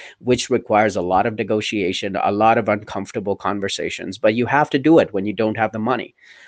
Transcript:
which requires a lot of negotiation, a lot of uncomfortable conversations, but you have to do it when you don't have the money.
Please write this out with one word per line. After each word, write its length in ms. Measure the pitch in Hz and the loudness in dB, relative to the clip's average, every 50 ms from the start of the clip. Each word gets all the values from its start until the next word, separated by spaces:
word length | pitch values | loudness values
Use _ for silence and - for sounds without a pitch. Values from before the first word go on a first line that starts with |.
| - - - _ | -20 -20 -20 _
which 320 | 117 123 123 120 - - | -2 0 0 0 0 -2
requires 460 | 127 113 - - 107 104 110 107 92 | -2 -2 0 2 2 2 4 2 0
a 60 | 98 | -2
lot 220 | 87 90 92 92 101 | -2 2 2 2 2
of 140 | 120 107 110 | 0 -2 -4
negotiation, 800 | 110 95 110 107 104 - 113 104 92 90 98 - 110 98 92 | -2 -2 -2 -2 -2 -2 -2 -2 -2 -2 -2 -4 -6 -4 -4
a 160 | - - 95 | -2 0 0
lot 260 | 104 101 110 110 113 117 | 2 4 4 4 4 4
of 100 | 107 107 | 2 0
uncomfortable 680 | 104 104 104 - - 101 98 - - 110 98 101 98 | 0 -2 -4 -6 -8 -8 -8 -6 -8 -6 -4 -4 -4
conversations, 840 | - - 95 101 101 98 98 - - 80 87 - - 87 90 98 - | -4 -4 -4 -4 -4 -4 -6 -4 -6 -6 -6 -6 -8 -8 -10 -4 0
but 160 | - 110 110 | 0 2 2
you 100 | 120 120 | 2 0
have 240 | 104 131 147 151 - | 2 2 2 2 2
to 80 | - 139 | 0 2
do 200 | 127 151 165 151 | 4 6 6 6
it 140 | 101 - - | 6 4 0
when 100 | 98 98 | -4 -4
you 80 | 104 | -2
don't 240 | 98 113 110 110 104 | -2 0 -2 0 0
have 160 | 110 110 107 | 0 -2 -2
the 60 | 110 110 | -2 -4
money. 360 | 107 120 127 113 - - _ _ _ - - - - | -2 -2 -2 -2 -4 -10 _ _ _ -20 -20 -20 -20